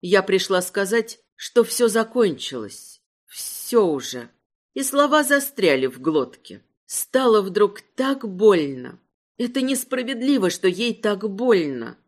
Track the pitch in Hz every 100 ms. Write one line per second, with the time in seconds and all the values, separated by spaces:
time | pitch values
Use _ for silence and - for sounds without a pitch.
0 | 180 196 190 190 - 185 185 - 196 226
1 | 226 - _ _ - 240 226 - 240 214
2 | 220 247 208 147 - 131 104 - - -
3 | _ _ _ - - - - 240 190 143
4 | 120 123 120 _ _ _ _ - 269 277
5 | 285 302 285 277 269 - 185 135 131 127
6 | 139 156 120 - - 101 _ _ _ -
7 | - 262 262 214 196 185 208 202 _ -
8 | 262 269 220 185 214 180 143 131 123 -
9 | _ _ _ _ 240 254 254 269 - 254
10 | 240 226 262 269 185 - 190 180 240 -
11 | 214 202 208 196 247 202 156 127 113 120